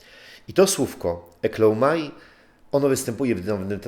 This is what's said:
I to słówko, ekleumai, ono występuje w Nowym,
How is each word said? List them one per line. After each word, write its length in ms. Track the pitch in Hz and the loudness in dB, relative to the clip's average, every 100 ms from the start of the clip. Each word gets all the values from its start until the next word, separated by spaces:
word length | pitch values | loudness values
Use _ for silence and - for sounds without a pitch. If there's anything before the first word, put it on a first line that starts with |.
| - - - - - | -20 -20 -20 -20 -2
I 40 | |
to 140 | - 190 | 2 2
słówko, 640 | - 123 - 87 85 - _ | 2 -4 -4 -6 -6 -10 _
ekleumai, 680 | 120 - 110 110 139 165 147 - - _ _ _ - | -4 4 4 4 2 0 -4 -12 -20 _ _ _ -4
ono 160 | 143 139 | 0 0
występuje 460 | 131 - 110 131 | 0 -4 -4 -2
w 120 | 98 92 | -2 -2
Nowym, 340 | 104 95 101 | -4 -4 -8